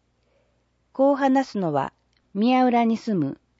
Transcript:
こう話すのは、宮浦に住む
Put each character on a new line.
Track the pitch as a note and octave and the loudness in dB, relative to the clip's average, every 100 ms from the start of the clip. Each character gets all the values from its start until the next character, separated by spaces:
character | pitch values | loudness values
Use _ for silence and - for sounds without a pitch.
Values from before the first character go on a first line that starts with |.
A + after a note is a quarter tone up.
| _ _ _ _ _ _ _ _ _ | _ _ _ _ _ _ _ _ _
こ | - C#4 | 0 0
う | C4+ | 2
話 | C#4 C4+ C4 | 2 0 -2
す | G#3 | -4
の | E3+ | -4
は、 | C#3+ C#3+ _ _ _ _ | -4 -6 _ _ _ _
宮 | G3 A#3 B3+ B3+ | -2 0 2 2
浦 | A#3 | 2
に | A#3 A3+ | 0 -2
住 | A#3 F#3 | -4 -4
む | C#3 - _ | -4 -6 _